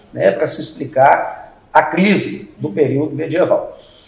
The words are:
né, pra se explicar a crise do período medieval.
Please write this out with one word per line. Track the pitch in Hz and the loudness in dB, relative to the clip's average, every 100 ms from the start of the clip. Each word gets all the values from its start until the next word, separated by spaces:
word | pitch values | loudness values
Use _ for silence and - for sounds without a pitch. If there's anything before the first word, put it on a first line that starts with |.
| - | -16
né, | - 180 | -2 0
pra | 190 151 | 2 -2
se | - | -4
explicar | 135 - - 131 139 160 - - - - _ | -12 -10 -4 4 4 4 0 -10 -16 -20 _
a | 156 | 0
crise | 156 165 202 180 - - - - | 2 2 2 2 0 -8 -14 -10
do | 147 | -6
período | - 135 135 151 135 | 0 0 0 -2 -4
medieval. | 160 160 170 - - - - - | -4 0 2 0 -2 -12 -20 -20